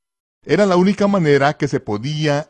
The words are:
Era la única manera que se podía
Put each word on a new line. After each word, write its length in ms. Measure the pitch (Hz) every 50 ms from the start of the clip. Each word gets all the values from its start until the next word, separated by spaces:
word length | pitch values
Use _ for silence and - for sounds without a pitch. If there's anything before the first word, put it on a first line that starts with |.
| _ _ _ _ _ _ _ _ _
Era 200 | 127 147 175 208
la 120 | 196 180 175
única 280 | 185 202 202 - 208
manera 480 | 202 202 196 165 147 143 135 139 147 151
que 140 | - 156 135
se 140 | - 127
podía 640 | - - 104 104 113 147 151 151 156 147 143 147 151